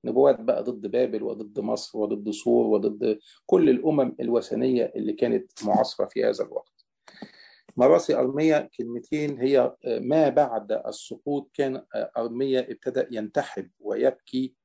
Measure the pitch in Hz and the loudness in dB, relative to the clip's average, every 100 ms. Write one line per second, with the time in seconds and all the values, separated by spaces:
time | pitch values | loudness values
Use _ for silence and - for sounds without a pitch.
0 | 120 123 143 120 113 120 113 120 104 120 | 0 4 4 4 0 -2 -2 -6 -4 -2
1 | 127 110 110 107 107 104 107 110 - 113 | 0 -2 -6 -8 -10 -6 -4 -4 -6 -4
2 | 107 107 104 107 - 120 113 104 107 104 | -4 -2 -6 -4 2 2 4 2 0 -2
3 | 117 107 _ _ - 190 160 123 156 151 | -2 -2 _ _ 2 4 6 4 2 2
4 | 123 - 120 117 113 117 127 123 113 - | 0 -2 0 0 0 -2 0 0 0 -4
5 | 107 107 120 113 - - 107 107 110 - | -6 0 0 0 -4 -8 0 2 0 -2
6 | 98 - 110 107 107 - - _ _ _ | -4 0 0 0 -6 -8 -12 _ _ _
7 | - - - _ _ _ _ - 127 165 | -20 -20 -20 _ _ _ _ 2 6 6
8 | - 143 131 139 160 151 - - 117 120 | 4 0 0 2 2 2 0 -10 -8 -8
9 | 117 151 147 131 131 139 123 - 131 117 | -6 -4 -4 -2 2 4 2 -2 -6 -4
10 | 123 156 151 131 139 110 104 110 - - | 0 2 4 4 2 0 -4 -6 -4 -10
11 | - - - 143 - - 135 131 - 110 | -14 -12 -6 -6 -6 -4 -4 -4 -8 -8
12 | 110 117 117 117 135 131 123 113 - 123 | -6 -6 -6 -4 -2 0 -2 -8 -6 -4
13 | 120 117 107 - - - - _ 104 - | -4 -6 -4 -4 -4 -8 -12 _ -6 0
14 | 135 131 _ 127 131 _ | 0 0 _ -6 -6 _